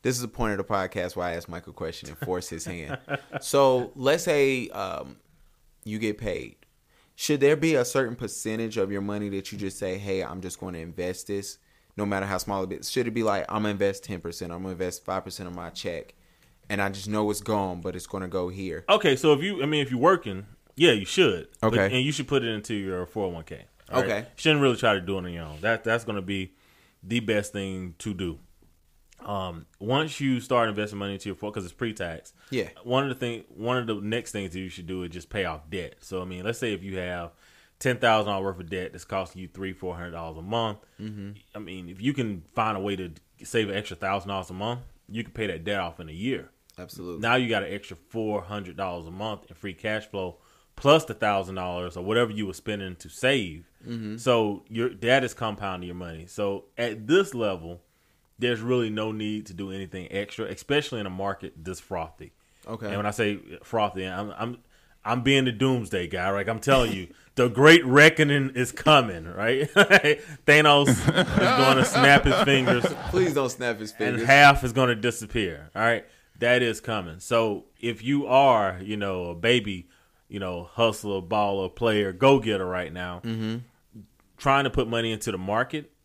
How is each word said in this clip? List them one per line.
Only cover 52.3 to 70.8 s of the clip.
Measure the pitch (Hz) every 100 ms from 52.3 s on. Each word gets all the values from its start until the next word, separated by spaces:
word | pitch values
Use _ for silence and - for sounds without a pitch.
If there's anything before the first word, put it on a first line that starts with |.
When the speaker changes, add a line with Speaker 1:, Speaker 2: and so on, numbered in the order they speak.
Speaker 2:
you | 104 101
were |
spending | 92 - 104 95 87
to | 78
save. | - 127 139 92 78 - _ -
Speaker 1:
Mm-hmm. | 117 107 110
Speaker 2:
So | 123 117 107 101 -
your, | 113 120
that | 98 117 135
is | 127
compounding | - 113 104 101 90 90
your | 87
money. | 87 82 87
So | - 101 98 - -
at | 120 113 110
this | 175 196
level, | 123 107 92 82 87 _ _ _ _ _ _
there's | 120 117
really | 117 127 113
no | 107 110
need | 107 107 107 107
to | 90
do | 98
anything | 95 95 95 90
extra, | 98 101 - 101
especially | 95 - 143 147 120
in | 98
a |
market | 92 98 98 87 -
this | 82 90
frothy. | - 90 80 - - _ _ _ -
Speaker 1:
Okay. | 110 107
Speaker 2:
And | 101
when | 104
I |
say | 104 104 101 - 85
frothy, | - 117 104 95 92
I'm, | 92 104 -
I'm, | 113 123 _ _ _ _
I'm | 107 123
being | 123 139 131
the |
doomsday | 107 131 127 101 98 85
guy. | 90 92
Like, | 98 98
I'm | 113
telling | 139 135 117
you, | 98 87 -
<laughs> | _ -
the | 123
great | 110 147 170
reckoning | 131 135 156 160 151 143 135
is | 123 123
coming, | - - 151 117 87 82
right? | 87 110 135
<laughs> | 147 196 202 196 147 147 - 151 -
Thanos | 147 151 143